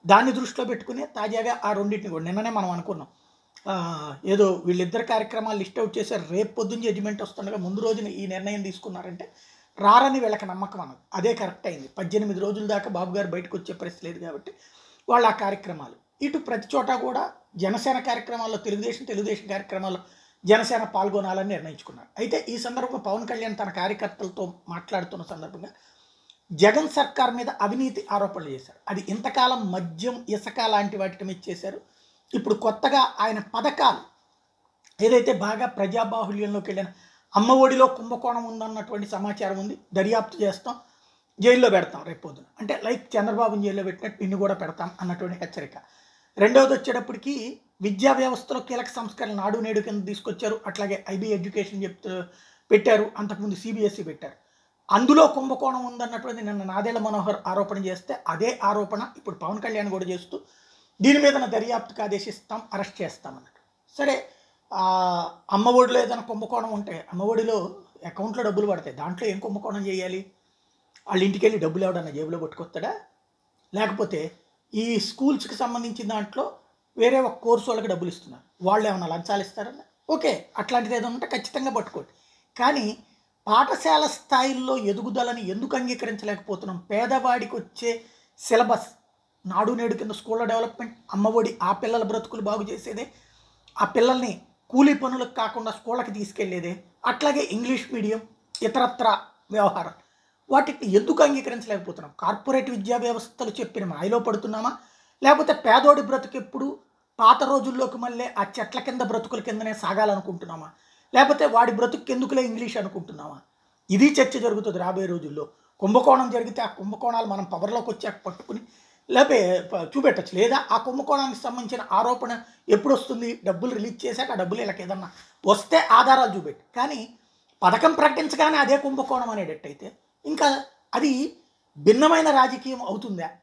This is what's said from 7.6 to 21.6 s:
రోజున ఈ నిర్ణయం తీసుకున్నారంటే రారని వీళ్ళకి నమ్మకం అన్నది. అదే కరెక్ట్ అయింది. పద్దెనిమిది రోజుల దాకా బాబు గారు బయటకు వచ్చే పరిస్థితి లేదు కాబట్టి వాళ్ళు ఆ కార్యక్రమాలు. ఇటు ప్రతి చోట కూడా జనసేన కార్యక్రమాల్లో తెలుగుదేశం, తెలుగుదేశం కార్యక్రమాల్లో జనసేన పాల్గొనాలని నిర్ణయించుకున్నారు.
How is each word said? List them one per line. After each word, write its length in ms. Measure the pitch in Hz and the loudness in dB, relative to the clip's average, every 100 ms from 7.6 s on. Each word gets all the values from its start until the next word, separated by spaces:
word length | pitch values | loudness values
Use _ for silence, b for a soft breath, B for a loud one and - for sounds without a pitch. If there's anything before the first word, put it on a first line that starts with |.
| 180 202 | -4 -2
రోజున 260 | 226 220 208 | -2 -2 -4
ఈ 200 | 185 196 | -8 -8
నిర్ణయం 360 | 185 202 208 | -6 -6 -6
తీసుకున్నారంటే 680 | 196 180 208 180 185 175 - b b b b - | -8 -10 -12 -12 -12 -14 -16 b b b b 2
రారని 420 | 196 233 269 262 | 8 8 8 2
వీళ్ళకి 260 | 226 208 196 | -2 -4 -6
నమ్మకం 340 | 185 196 196 | -8 -10 -10
అన్నది. 180 | 143 131 _ | -14 -18 _
అదే 200 | 185 208 | -2 -2
కరెక్ట్ 320 | 226 190 - 196 | -2 -6 -6 -10
అయింది. 220 | 156 135 | -10 -14
పద్దెనిమిది 520 | - 180 208 214 185 | -10 -4 -2 -2 -4
రోజుల 260 | 208 208 208 | -4 -4 -4
దాకా 240 | 202 208 | -4 -4
బాబు 260 | 180 185 190 | -6 -4 -4
గారు 100 | 185 | -4
బయటకు 300 | 180 180 185 | -6 -8 -12
వచ్చే 180 | 185 | -12
పరిస్థితి 320 | 175 175 170 170 | -12 -12 -12 -14
లేదు 120 | 170 | -12
కాబట్టి 280 | 170 143 - - b b b b - | -12 -14 -16 -20 b b b b 2
వాళ్ళు 200 | 240 226 | 4 4
ఆ 20 | |
కార్యక్రమాలు. 920 | 208 196 196 185 156 127 - _ _ | 2 -4 -4 -10 -12 -14 -20 _ _
ఇటు 140 | 277 302 | -4 -4
ప్రతి 380 | - 226 - 277 | -4 -8 -2 -2
చోట 140 | 254 | 0
కూడా 400 | 254 254 254 - - _ 165 | -2 -2 -4 -6 -10 _ -4
జనసేన 420 | 190 220 269 254 | -2 0 0 0
కార్యక్రమాల్లో 580 | 254 233 - 233 220 208 | -2 -4 -4 -8 -6 -6
తెలుగుదేశం, 480 | 220 208 226 - | -4 -4 -4 -6
తెలుగుదేశం 420 | 269 202 208 208 196 | -6 -4 -4 -6 -6
కార్యక్రమాల్లో 540 | 196 196 190 190 180 b b b b 180 | -10 -8 -6 -6 -6 b b b b 4
జనసేన 380 | 220 226 233 | 4 4 -2
పాల్గొనాలని 640 | 214 196 202 202 190 190 196 | -2 -2 0 -2 -2 -4 -4
నిర్ణయించుకున్నారు. 600 | 175 | -6